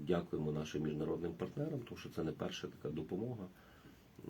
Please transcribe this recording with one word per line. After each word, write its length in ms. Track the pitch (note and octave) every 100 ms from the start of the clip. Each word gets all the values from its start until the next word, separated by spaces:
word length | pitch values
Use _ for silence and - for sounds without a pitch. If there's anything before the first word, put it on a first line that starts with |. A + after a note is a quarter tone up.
| D2
дякуємо 440 | F2 E2+ D#2+ D2+
нашим 320 | D2+ D2+ D2+
міжнародним 500 | D2+ D2+ D#2 D#2+ E2+
партнерам, 460 | E2+ F#2 - D#3 C#3+
тому 180 | - E2+
що 100 | C#3+
це 140 | -
не 80 | D#2+
перша 360 | - F#2 - -
така 220 | - -
допомога. 580 | D#2 D#2 F#2 A#2+ A2+ F#2 - - - - - - -